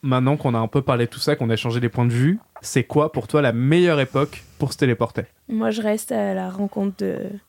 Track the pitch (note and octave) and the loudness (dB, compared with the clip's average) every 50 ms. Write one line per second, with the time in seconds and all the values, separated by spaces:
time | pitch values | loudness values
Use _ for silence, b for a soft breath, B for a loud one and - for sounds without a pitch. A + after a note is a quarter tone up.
0 | - C#3 B2+ B2+ B2+ C3 C#3+ C#3+ - C#3 A#2+ A#2 A2+ A2 - C#3+ C3+ - C3+ A#2+ | 0 0 0 2 2 2 0 0 0 0 0 0 -2 0 0 -2 0 2 2 2
1 | A#2+ A#2 - - - - A#2+ - C3 A2+ A2+ A2+ - B2 A#2 B2 A#2+ A#2 - B2 | 0 -2 -2 -6 -2 -2 0 0 0 0 0 0 0 -2 -2 0 -2 -2 0 2
2 | A#2+ A#2+ A#2 A#2+ B2+ D3+ F#3 A3 - _ _ - - - - C3+ A#2 - - D3 | 0 2 2 2 2 2 2 0 -4 _ _ -16 -14 -2 -2 -2 -2 2 2 2
3 | D3 D#3 - C#3+ A#2 - - D3+ D3 B2+ A2+ A#2 B2 C3+ D#3 F3 F3+ F3 D#3+ D3 | 2 2 0 -6 -8 0 0 2 2 2 2 2 2 4 4 4 4 4 4 2
4 | C3+ B2 - C3+ C#3 D3+ - - - - - - - C3+ - - - B2+ A#2+ A2 | 0 0 0 -2 -2 -2 -4 -14 -20 -20 -6 -4 -4 -4 0 0 2 2 2 2
5 | A#2+ A2 - - G2+ - _ _ _ _ A#3+ A3 A3+ A3+ G#3+ A3 G#3+ G#3+ G#3 A3 | 0 -2 -2 -6 -8 -8 _ _ _ _ -4 -2 -2 -2 -2 -2 -2 -2 -2 -2
6 | - - B3+ A3+ G3+ G3+ F#3+ F#3+ F#3 F#3 F#3 F#3+ G3+ G3 - G#3+ G3 G3+ F#3+ - | -4 -4 -4 -2 -2 -2 -2 -4 -6 -6 -6 -4 -6 -4 -2 -2 -4 -4 -4 -4
7 | G3+ F#3+ F3+ - - F#3+ G3+ G3+ _ | -6 -4 -4 -6 -6 -8 -10 -12 _